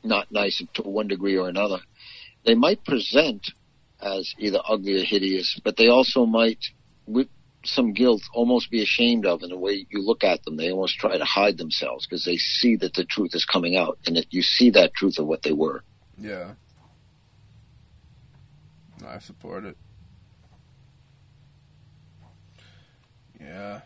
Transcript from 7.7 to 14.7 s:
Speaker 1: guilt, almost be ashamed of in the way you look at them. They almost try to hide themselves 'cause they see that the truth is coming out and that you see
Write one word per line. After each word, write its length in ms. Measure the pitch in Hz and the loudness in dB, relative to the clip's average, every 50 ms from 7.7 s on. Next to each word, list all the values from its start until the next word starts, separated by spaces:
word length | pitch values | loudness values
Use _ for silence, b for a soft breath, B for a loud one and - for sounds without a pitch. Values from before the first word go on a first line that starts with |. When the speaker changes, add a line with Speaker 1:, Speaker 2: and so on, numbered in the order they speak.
| - - 123 110 101 | -2 0 0 0 2
Speaker 1:
guilt, 260 | 101 123 127 117 101 - - - | 4 4 4 4 2 0 -6 -2
almost 360 | 117 120 120 127 120 113 - | 0 2 4 2 2 0 0
be 120 | 117 113 | -2 -2
ashamed 420 | 104 - - - 120 120 120 113 101 | 0 0 2 2 2 2 2 2 2
of 180 | 95 87 80 | 0 0 0
in 60 | 82 87 | -4 -10
the 80 | 90 | -8
way 300 | 90 90 101 101 98 95 _ | -6 -4 -2 -4 -4 -6 _
you 140 | - 104 | -6 -4
look 200 | 98 104 113 - | 0 0 0 2
at 220 | - 95 87 78 - | 2 0 0 0 -4
them. 100 | - 78 78 | -10 -6 -4
They 120 | 80 90 | -4 -2
almost 260 | 92 95 95 90 - - | -2 -2 -2 -4 -4 -2
try 180 | - - 95 | -2 -2 -2
to 80 | - - | -2 -2
hide 320 | - - 98 101 104 85 | 0 0 2 2 2 0
themselves 480 | 80 85 78 73 - 69 65 62 64 - | -2 -6 -6 -4 -4 -4 -6 -6 -8 -8
'cause 180 | - 90 82 | -8 -8 -6
they 140 | - 90 87 | -4 -4 -2
see 400 | 82 - - - - - 120 113 | -2 -2 -2 -2 2 4 4 4
that 160 | 202 98 - | 4 0 -4
the 120 | - - 90 | -2 -4 -4
truth 280 | - - - 98 85 - | -4 -2 -4 -2 -2 -2
is 120 | 85 - | -4 -2
coming 280 | - - 95 85 85 90 | 0 0 0 0 0 0
out 240 | 92 85 80 - - - | 0 0 0 -4 -6 -4
and 100 | 85 82 82 | -2 -2 -2
that 160 | - - - | -2 -2 -2
you 80 | 90 | -2
see 260 | 87 - - - 123 123 | 0 0 2 6 6 8